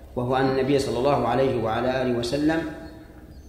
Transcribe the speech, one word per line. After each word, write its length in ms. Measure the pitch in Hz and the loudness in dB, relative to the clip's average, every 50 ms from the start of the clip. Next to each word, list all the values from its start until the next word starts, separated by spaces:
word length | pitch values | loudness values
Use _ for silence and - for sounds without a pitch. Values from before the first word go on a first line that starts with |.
| - - - | -20 -8 -6
وهو 200 | 127 120 123 135 | -4 -2 0 2
أن 100 | 131 135 | 2 2
النبي 340 | 135 131 135 127 131 143 139 | 2 2 2 2 4 2 2
صلى 180 | - 117 113 | 2 0 0
الله 300 | 123 127 143 143 127 123 | 0 2 2 2 2 2
عليه 360 | 113 123 131 135 135 131 117 107 | 2 2 2 2 2 2 0 0
وعلى 380 | 110 110 120 123 127 127 131 | 0 0 0 0 0 0 0
آله 180 | 127 127 123 120 | 0 0 0 0
وسلم 420 | 123 - 143 143 151 156 160 165 165 156 - - - - - - - - - - - - - - - | -2 -2 0 0 2 2 2 2 -2 -4 -8 -10 -14 -16 -16 -18 -18 -20 -20 -20 -20 -18 -18 -18 -18